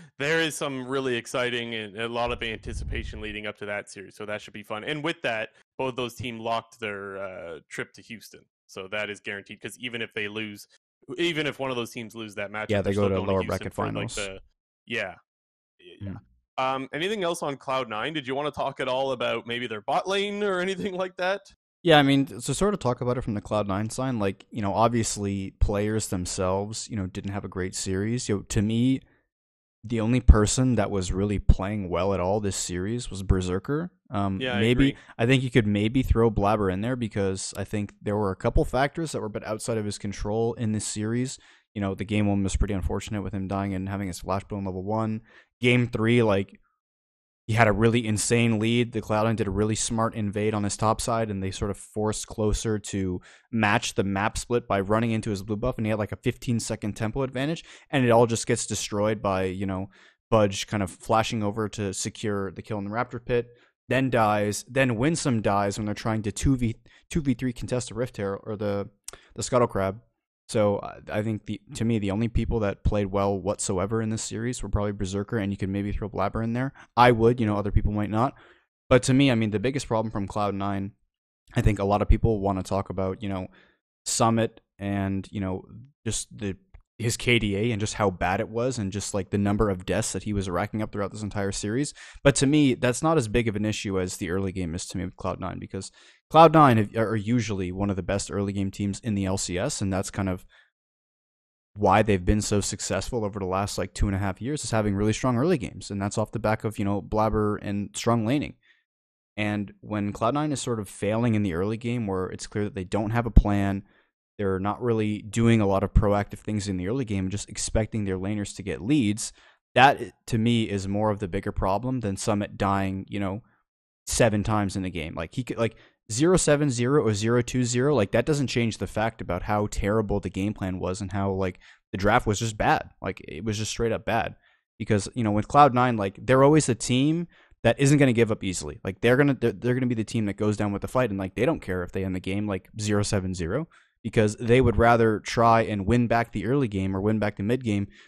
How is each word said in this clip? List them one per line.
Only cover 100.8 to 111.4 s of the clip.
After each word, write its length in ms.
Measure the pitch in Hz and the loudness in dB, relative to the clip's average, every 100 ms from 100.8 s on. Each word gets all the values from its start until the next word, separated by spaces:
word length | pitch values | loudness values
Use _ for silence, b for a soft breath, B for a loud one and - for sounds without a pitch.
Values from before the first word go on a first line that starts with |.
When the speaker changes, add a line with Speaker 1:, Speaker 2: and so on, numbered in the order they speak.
| _ _ _ _ _ _ _ _ _ | _ _ _ _ _ _ _ _ _
Speaker 2:
why 300 | - 101 98 | 0 6 6
they've 240 | 107 98 90 | 6 2 4
been 160 | 107 | 0
so 180 | 101 104 | 2 0
successful 640 | - 104 - 95 - 123 | 0 -6 -4 -4 -2 -4
over 140 | 107 98 | -4 -4
the 80 | 95 | -2
last, 320 | 92 101 - | 0 -2 -4
like, 160 | 95 | -6
two 120 | - 104 | 0 0
and 80 | |
a 40 | 95 | 2
half 240 | 98 92 | -2 -4
years, 200 | 117 151 | -6 -6
is 80 | - | -2
having 240 | 113 107 | 0 2
really 200 | 98 107 | 2 2
strong 240 | 110 135 120 | 2 0 2
early 180 | 151 170 | 2 2
games, 340 | 85 98 - | -2 -10 -8
and 120 | 101 | -4
that's 160 | 101 - | -4 -2
off 140 | 107 | -4
the 60 | 117 | -2
back 260 | 107 107 | -2 0
of, 140 | 113 101 | -2 -4
you 60 | |
know, 160 | 101 101 | -2 -2
Blabber 560 | - 107 107 107 107 104 | -2 0 0 2 0 -2
and 400 | 101 101 101 - | -4 -4 -4 -4
strong 300 | - 117 110 | 0 0 2
laning. 300 | 143 90 - b b b _ _ _ _ - | -2 -2 -10 b b b _ _ _ _ -6
And 340 | 104 104 101 - | -2 -2 -4 -10
when 320 | 113 107 101 | -8 -4 -2
Cloud 220 | 98 113 | 0 0
nine 180 | 143 151 | 0 -2
is 80 | 139 | -2
sort 200 | - 113 | -4 -4
of 80 | 98 | -6
failing 460 | - 101 110 120 | -4 -2 2 2
in 100 | 107 | 2